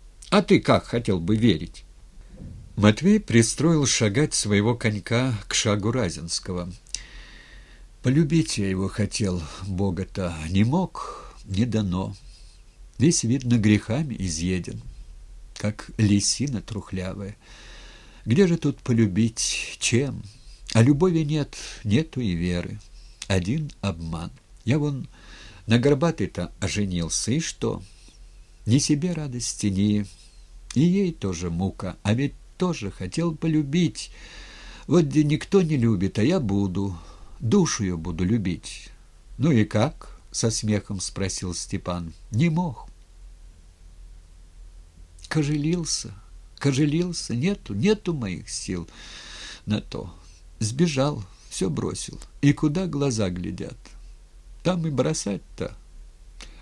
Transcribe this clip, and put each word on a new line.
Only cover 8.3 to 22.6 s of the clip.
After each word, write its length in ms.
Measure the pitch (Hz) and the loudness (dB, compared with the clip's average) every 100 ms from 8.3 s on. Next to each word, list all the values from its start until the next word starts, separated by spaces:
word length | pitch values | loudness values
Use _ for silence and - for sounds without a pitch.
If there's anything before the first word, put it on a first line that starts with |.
| 160 156 - | 2 2 0
я 100 | 98 | -2
его 200 | 95 95 | 0 -2
хотел, 560 | - 101 - 101 90 76 - 95 | -2 -2 0 -2 -2 -6 -10 -6
Бога-то 680 | 92 98 87 95 - 90 82 80 | -2 0 -2 -6 -4 -6 -4 0
не 140 | 95 | 4
мог, 720 | 110 160 175 - - - - - - | 4 4 0 -6 -12 -12 -16 -18 -6
не 200 | 95 120 | 0 0
дано. 500 | 110 101 87 104 98 - - - - - - - - | 0 0 -2 -4 -8 -18 -20 -20 -20 -20 -20 -14 2
Весь, 260 | 135 - | 4 4
видно, 360 | 113 131 123 117 | 2 0 4 4
грехами 560 | 107 104 - 120 156 - | 6 4 4 -2 -2 -4
изъеден, 640 | 92 78 87 92 85 - - - - - - - - - | -4 -2 -2 -2 -4 -10 -12 -16 -16 -18 -18 -20 -18 -6
как 360 | 107 107 - - | -6 -4 -8 2
лисина 640 | 104 101 - - 139 110 | 4 4 2 -2 -2 -4
трухлявая. 760 | - 104 - 95 92 98 98 - - - - - - - - - - | -6 -10 -8 -6 -6 -8 -10 -12 -20 -20 -20 -20 -20 -20 -20 -10 0
Где 220 | 131 196 | 6 6
же 100 | 165 | 4
тут 220 | 147 - | 0 -2
полюбить, 960 | - 117 107 90 113 - - - - - | 2 4 4 4 2 0 -4 -4 -6 -4
чем? 440 | - 113 139 101 - - - - - | 0 0 0 -6 -12 -18 -20 -18 0
А 80 | 113 | 4
любови 420 | 120 139 185 165 | 6 6 4 4
нет, 320 | 147 151 139 - - - | 2 0 -2 -6 -14 -8
нету 380 | 107 110 160 - | 2 2 2 -2
и 100 | 113 | 0
веры. 480 | 85 87 87 | 0 0 -2